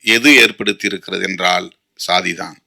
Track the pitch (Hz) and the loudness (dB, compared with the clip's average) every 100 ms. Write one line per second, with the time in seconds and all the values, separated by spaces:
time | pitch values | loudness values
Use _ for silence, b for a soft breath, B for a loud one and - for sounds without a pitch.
0 | 104 113 135 139 113 107 104 101 101 98 | 2 2 6 6 4 0 -6 -4 -6 -8
1 | - 92 95 92 90 90 87 _ _ _ | -8 -8 -6 -6 -2 -2 -4 _ _ _
2 | - 90 90 85 87 78 | -2 -2 -2 -8 -12 -16